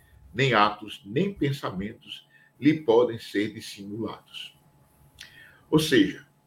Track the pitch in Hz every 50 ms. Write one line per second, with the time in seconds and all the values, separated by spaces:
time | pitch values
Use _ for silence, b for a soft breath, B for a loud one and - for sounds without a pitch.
0 | b b b b b - - 117 139 131 113 104 104 104 - - 110 104 - -
1 | - 98 110 151 196 202 196 - 156 135 135 - 143 123 101 90 101 101 - -
2 | _ - - - _ b b b b b b b 123 147 160 156 - - 110 120
3 | 123 - - 113 - - - 101 107 107 113 110 - - - 101 98 101 104 113
4 | 107 95 - - _ _ - - - - _ _ _ _ _ _ _ _ _ _
5 | _ _ _ - B B B B B B B B B B 151 156 151 - 135 110
6 | 92 - - - - _ _ _ _